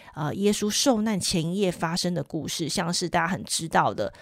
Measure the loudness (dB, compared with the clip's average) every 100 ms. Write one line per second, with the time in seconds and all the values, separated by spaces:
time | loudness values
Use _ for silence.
0 | -14 -6 -4 0 2 2 0 2 4 4
1 | 2 0 0 0 0 0 0 0 -2 0
2 | 0 -2 -4 -4 -4 -4 -2 -2 -2 -2
3 | 0 0 0 -2 -4 -4 0 2 2 2
4 | -4 -6